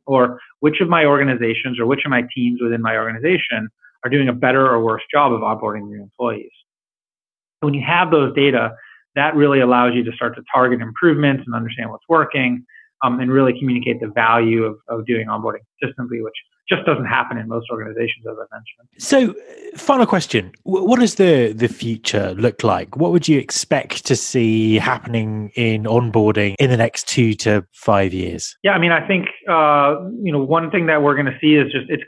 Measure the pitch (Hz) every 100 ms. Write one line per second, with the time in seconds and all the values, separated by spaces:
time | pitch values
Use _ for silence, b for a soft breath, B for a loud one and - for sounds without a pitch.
0 | - 135 123 123 B _ 151 151 175 170
1 | 147 143 139 120 117 113 131 117 117 139
2 | 147 123 123 - 120 120 117 117 113 110
3 | 113 113 156 185 - 113 110 _ b b
4 | 123 143 131 123 131 135 135 117 113 110
5 | - 147 139 113 110 107 107 104 101 104
6 | 101 - 123 107 120 _ _ _ _ _
7 | _ _ _ _ _ _ 147 143 139 175
8 | 175 156 131 139 139 123 113 117 B B
9 | B 139 151 156 143 139 123 123 123 123
10 | 113 - 120 123 - 135 127 120 113 113
11 | 170 147 143 135 120 117 113 117 110 107
12 | - 165 147 139 127 123 b b b -
13 | 131 123 127 131 131 123 135 123 123 117
14 | 107 117 113 117 113 113 110 107 - 117
15 | 110 117 110 107 110 104 _ _ 131 135
16 | 123 117 110 - - _ - 180 170 143
17 | 113 123 120 123 110 117 120 113 110 113
18 | 117 117 113 110 110 110 110 - _ -
19 | - 277 240 - - - - - - 269
20 | 226 185 - 113 90 - 190 185 190 247
21 | 220 - 185 143 113 110 117 - 117 110
22 | - 104 95 92 117 - 110 90 - 135
23 | 170 175 160 143 - - - 143 - -
24 | - 127 - 131 113 110 110 110 131 123
25 | - 117 110 107 104 - 117 110 107 117
26 | 117 110 107 104 101 98 135 120 117 -
27 | - - 113 104 110 104 92 _ - 101
28 | 95 92 87 85 - - 196 190 170 160
29 | 160 185 - - - 165 151 147 143 147
30 | 185 240 190 147 135 165 160 196 160 151
31 | 147 143 139 131 151 151 131 135 - 151